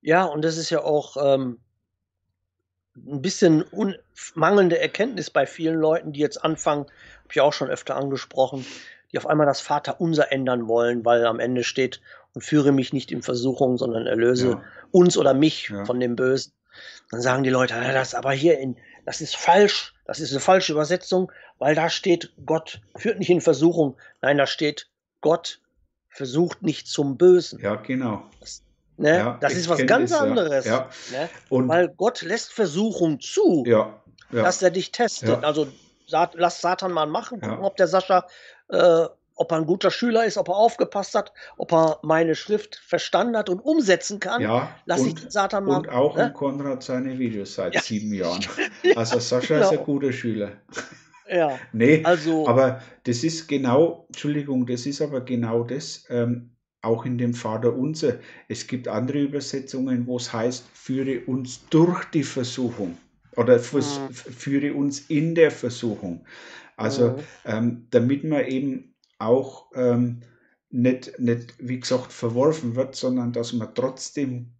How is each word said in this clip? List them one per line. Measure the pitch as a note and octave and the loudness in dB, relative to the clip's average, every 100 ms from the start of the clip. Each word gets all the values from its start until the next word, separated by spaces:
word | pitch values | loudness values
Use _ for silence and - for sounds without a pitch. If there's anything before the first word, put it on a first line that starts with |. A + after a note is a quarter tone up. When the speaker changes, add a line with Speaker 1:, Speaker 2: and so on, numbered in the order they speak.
| - | 4
Speaker 1:
Ja, | E3 F#3 | 2 4
und | D3+ | 0
das | D#3+ E3 | -2 -2
ist | D#3+ | -2
ja | D#3+ | -2
auch, | D3 D3+ C#3 - | 0 0 -2 -2
ähm, | C#3+ C3+ C3 A#2+ _ _ _ _ _ _ _ _ _ _ _ _ _ - | 2 2 0 -10 _ _ _ _ _ _ _ _ _ _ _ _ _ -20
'n | - C#3+ | -10 -6
bisschen | D3+ - F#3 D#3 E3+ | -6 2 6 6 2
un-, | F#3+ G#3 F3 _ - - | -4 -4 -4 _ -20 -16
mangelnde | - D#3+ G3+ F#3 E3 | 0 4 6 4 2
Erkenntnis | D3+ - A3 F#3+ D3+ | -2 -2 -4 -4 -4
bei | - C3+ | -2 -2
vielen | - D#3+ E3 | -2 -2 0
Leuten, | D#3 E3 D#3 | 2 0 -2
die | C#3+ | -4
jetzt | D3 - | -4 -2
anfangen, | D#3+ D#3+ - D3 C#3+ _ - - | -4 -2 0 -2 -4 _ -20 -20
hab | _ | _
ich | - | 2
auch | C#3+ | 2
schon | C#3+ C3+ | 2 -4
öfter | D3+ - C3 | -6 -6 -6
angesprochen, | C#3 C3+ - - C3 C#3 B2+ - - - _ | -4 -6 -8 -2 0 0 -12 -16 -20 -20 _
die | C#3+ | -10
auf | - | -2
einmal | D#3 D3 | 2 2
das | C3+ | 2
Vaterunser | - D3 - C3 E3+ D#3 C#3+ | -2 -4 -2 -4 -2 2 2
ändern | C3+ C3 B2 A2+ | 0 0 -2 0
wollen, | A#2 A#2+ A#2+ A#2 | 2 2 0 2
weil | A#2+ A#2 | 4 4
am | A2+ | 0
Ende | A#2+ B2+ | -2 -2
steht: | A#2 - B2+ - - - _ | -2 -2 -4 -4 -20 -20 _
"Und | - | -16
führe | - D3+ C#3 | 0 2 4
mich | C#3 B2 | 2 0
nicht | C#3 - | -4 -6
in | - | -8
Versuchung, | B2 B2 B2+ B2 C3+ B2 | -4 -2 -2 0 2 2
sondern | B2 A2+ B2 | -2 -4 -2
erlöse | A2+ A#2 B2+ B2+ | 2 2 4 2
Speaker 2:
Ja. | A#2+ - - - | 0 -6 -20 2
Speaker 1:
uns | F#3+ F3+ F3+ | 6 6 6
oder | C#3+ | 4
mich | C3 D#3 - - | 4 2 0 -10
Speaker 2:
Ja. | G2+ | -10
Speaker 1:
von | G#2 B2 | -6 -2
dem | B2 | -2
Bösen." | A#2+ B2+ C3 - _ _ - - - _ | 0 0 0 -4 _ _ -20 -20 -20 _
Dann | A2+ | -4
sagen | B2+ B2+ | 0 0
die | C3 | 2
Leute: | B2+ B2+ A#2+ | 2 0 -2
"Ah, | B2+ | -2
das | C3+ B2+ | -2 -2
aber | A#2+ C3 | -4 -4
hier | C3+ D#3 D3+ | 0 2 2
in, | C3+ B2 - - - | 0 -8 -14 -16 -12
das | - | -10
ist | D3+ - | -8 0
falsch, | - F3+ G3+ - - _ | 6 8 6 4 -6 _
das | - - | -10 -8
ist | D3+ | -4
'ne | C3+ | -2
falsche | - F#3 F#3 | 4 4 4
Übersetzung, | D3+ D3+ F3+ - F#3 F#3 - - _ | 0 0 -2 0 0 0 -6 -20 _
weil | C3+ | 0
da | D#3 D#3+ | 2 0
steht, | - G3 E3+ - _ C#3 | -2 0 0 0 _ -2
Gott | D#3+ D#3+ - _ - | -2 -2 -20 _ -6
führt | G#3 F#3+ | -4 -2
nicht | F3 | 2
in | F3 | 2
Versuchung." | E3+ C#3 D#3+ E3+ D3 B2 - _ | 4 4 4 4 0 0 -20 _
Nein, | B2+ C#3+ | 0 2
da | C3+ | 2
steht, | - D3+ D3 - _ _ _ | 0 -4 -4 -14 _ _ _
Gott | - E3 - - _ _ _ _ _ | 0 0 -2 -16 _ _ _ _ _
versucht | - C3+ C3 F3 - | -12 -6 0 0 -2
nicht | F3 D3 - | -4 -4 -8
zum | - C#3+ C3 | -4 -4 4
Bösen. | F3+ F3+ D#3+ - | 6 6 4 -6
Speaker 2:
Ja, | G2+ G#2+ | -4 -4
genau. | - C3 B2+ G2+ - _ | -4 -4 -4 -6 -10 _
Speaker 1:
Das, | - - _ _ _ - | -20 -20 _ _ _ -2
ne, | D3+ E3+ A3 | 2 4 2
Speaker 2:
Ja, | B3 | -2
Speaker 1:
das | C#3+ | -2
Speaker 2:
ich | E3+ | -2
Speaker 1:
ist | E3 | -2
was | E3 C3 | 0 4
Speaker 2:
kenn | |
Speaker 1:
ganz | A#3 F4 | 4 2
Speaker 2:
das, | E4 | 0
ja. | C#4 | 2
Speaker 1:
anderes, | B3+ E3 C#3 | 0 0 0
Speaker 2:
Ja. | A#2 A#2+ C3 - - | 0 -2 -2 -14 -12
Speaker 1:
ne? | B2 E3 - _ | -8 -8 -10 _
Speaker 2:
Und | B2+ B2+ | -2 2
Speaker 1:
Weil | E3 F3 | 2 0
Gott | - G3+ A#3+ | 0 -4 -2
lässt | E3 A3 - | -6 -6 -8
Versuchung | - G3 D3+ A3 F3 E3+ D3 | -4 -2 0 -2 0 -2 -2
zu, | - - G4+ E3+ A#2+ | -6 0 2 2 4
Speaker 2:
Ja, | A2 - - _ _ _ | 2 2 -6 _ _ _
ja. | A#2 A2+ | 0 0
Speaker 1:
dass | F3+ | 2
er | F#3 | 0
dich | F3 F3+ | 0 -6
testet. | - A#3+ - A2+ A#2 | -2 -2 -2 -2 0
Speaker 2:
Ja. | |
Speaker 1:
Also, | C#3+ D3+ C#3+ - _ _ _ | 0 0 -2 -6 _ _ _
Sat-, | D#3 F3 E3 | 0 0 2
lass | E3+ - | 0 0
Satan | F3 F#3 F#3+ | -2 -2 -2
mal | E3+ D3+ | -2 -2
machen, | F3 G#3+ A#3 | -4 -8 -10
Speaker 2:
Ja. | |
Speaker 1:
gucken, | G#2+ A2 | -8 -4
ob | F#3+ - | -4 0
der | F3+ | 2
Sascha, | F#3 F#3 F#3 F3+ - - - _ | 2 2 2 0 -18 -20 -20 _
äh, | F#3 F3 E3 E3 - _ - | 4 6 6 2 -4 _ -6
ob | E3 | -2
er | D#3+ | -2
ein | D#3 | 0
guter | F3+ F#3+ | 2 2
Schüler | - A#3+ A3+ A3+ | 0 0 2 0
ist, | G3+ | -2
ob | F3+ | -2
er | F#3+ | 4
aufgepasst | A3+ - - G3+ G3 | 2 4 -4 -2 -2
hat, | G#3+ G3+ - - - | -2 -4 -12 -20 -12
ob | - | 2
er | E3 D#3+ D#3 | 4 4 2
meine | D3+ D#3+ E3 D#3 | 0 2 4 0
Schrift | - G#3 - - | 0 -4 -4 -18
verstanden | _ E3+ - F3 A3+ A3+ | _ -4 0 0 0 -2
hat | G3 | -2
und | F#3 | -4
umsetzen | B3+ D#4+ A3 F3+ - G3+ | 0 2 4 2 0 -8
kann. | F#3 A#3 A2 | -4 -2 0
Speaker 2:
Ja, | A#2 C#3 - - | 0 -2 -12 -4
Speaker 1:
Lass | E3+ B3+ | 0 0
ich | |
Speaker 2:
und, | E3+ | -2
Speaker 1:
den | - | -6
Satan | G#3 G3 G#3 | -2 0 0
mal, | G3 C#3 | 0 -2
Speaker 2:
und | - | 0
auch | B2 C#3+ - | 0 0 2
Speaker 1:
ne? | |
Speaker 2:
an | A#3 | -2
Konrad | - C#3 C#3 C#3 C3 | 0 -6 -4 -6 -8
seine | - B2+ C3 C3 | -6 -6 -4 -4
Videos | B2 G#2+ G2 | -4 -4 -8
seit | - F2+ | -6 -4
Speaker 1:
Ja. | - | -4
Speaker 2:
sieben | - G#2+ G#2+ | -4 -6 -4
Jahren. | G2+ F2 F2+ | -4 -4 -4
Speaker 1:
<laughs> | G#3 - - - | -6 -6 -8 -2
Ja, | F4 | 0
Speaker 2:
Also | G#3 A#2 A#2+ | 2 2 -2
Sascha | - B2+ B2 D3+ | 0 -2 0 2
ist | G#2 | 2
ein | D3+ | 2
Speaker 1:
genau. | |
Speaker 2:
guter | - C#3 C#3 | -2 -2 -2
Schüler. | A#2+ A#2+ G#2+ G2+ - _ - - - _ _ - | -4 -4 -4 -6 -10 _ -16 -16 -20 _ _ -4
Speaker 1:
Ja, | F3+ D#3 C3 | 0 0 -2
Speaker 2:
<laughs> | - | -8
Nee, | A2+ A#2+ D#3 | 2 6 6
Speaker 1:
also | D#3+ F3 D3+ D#3+ | 6 2 2 0
Speaker 2:
aber | D3 A#2+ C3 B2 - - | 2 4 4 0 -12 -12
das | - A#2+ | -4 -2
ist | D#3+ D#3+ - | -2 -4 -4
genau, | C#3+ C3 B2+ E3 - _ | -2 2 4 4 0 _
Entschuldigung, | - D3 D3 C#3+ C3 A#2+ | -8 -4 -4 -4 -4 -2
das | A#2+ C3 | -4 -6
ist | C#3 | -6
aber | D3+ C3+ | -4 -4
genau | A#2+ A#2+ A#2 A#2 | -4 -4 -2 -2
das, | A#2 C3 D#3+ - _ | -2 -6 -10 -16 _
ähm, | B2 A#2+ A#2+ - _ _ _ | -4 -2 -4 -8 _ _ _
auch | A2+ A#2 B2+ | -2 -2 -2
in | B2 | -2
dem | A#2+ | -2
Vater | A#2 A2 A2+ A#2 | -2 -4 0 0
Unser. | A#2+ C#3 D#3 D3+ - - - _ | 0 -4 -2 -2 -2 -8 -20 _
Es | A2+ - | -12 -8
gibt | B2+ B2 | -8 -6
andere | G#2+ B2+ C#3+ | -4 -4 -2
Übersetzungen, | C#3+ C#3+ C#3 C#3 C3 C3+ C3 B2+ A#2+ | -2 -4 -8 -10 -8 -6 -4 -2 -2
wo | B2 | -6
es | A#2+ | -6
heißt, | A#2 A#2 B2 - | -4 -4 -4 -14
"Führe | _ - C3 C3+ B2+ - | _ -8 -4 -4 -6 -4
uns | C3 B2 - _ | -6 -6 -14 _
durch | D#3+ F3 F3+ - | 4 4 2 -2
die | E3 | -4
Versuchung" | C#3 - A#2+ - B2+ A#2 F#2+ E2+ _ _ _ - | -2 -4 -6 -4 -6 -4 -8 -10 _ _ _ -2
oder | A#2+ A#2+ | 4 4
vers-, | - C#3+ C#3+ C#3+ | 4 -2 -2 -4
Speaker 1:
Mhm. | C3+ | -8
Speaker 2:
f-, | A#2+ - - | -12 -18 -12
"Führe | - C#3 C#3+ | -4 -2 -2
uns | C#3 C#3+ C#3 - | -2 -4 -4 -4
in | D#3 D#3+ | -2 0
der | E3 D#3 | 4 4
Versuchung". | C#3+ B2+ A#2 A#2+ G2+ F#2+ E2 - - - - - - | 4 -8 -4 -6 -4 -8 -10 -14 -20 -20 -20 -20 -6
Also, | A2 B2+ A#2+ C3 | -4 2 0 0
Speaker 1:
Mhm. | D3+ - | -10 -16
Speaker 2:
ähm, | - A2 A#2+ A#2+ - | -6 -2 -2 -4 0
damit | B2 A#2+ C#3+ | 2 4 0
man | D#3 D3 B2+ | 0 -2 0
eben | C3+ C#3+ C3 - _ _ _ | -2 -4 -6 -10 _ _ _
auch, | G#2+ B2+ - - _ | 2 2 2 -10 _
ähm, | - B2 A#2+ B2 A#2+ - _ _ _ _ | -2 2 2 0 -4 -14 _ _ _ _
nicht, | B2 B2 B2+ - - | 0 0 0 -6 -4
nicht, | B2 A#2 A#2+ - | -2 -2 -4 -16
wie | B2 B2 | -8 -8
gesagt, | - B2+ B2 | -2 -4 -4
verworfen | - A#2+ A#2 C#3+ D#3 A#2+ A#2 | -6 -4 2 2 2 -4 -4
wird, | - - | -4 -4
sondern | B2+ B2+ A#2+ | -4 -2 -2
dass | A#2+ A#2 | -4 -4
man | A#2+ G#2+ | -4 -6
trotzdem | - C3 B2+ - - C3+ B2 A#2+ _ | -4 -4 -4 -12 -6 -6 -6 -12 _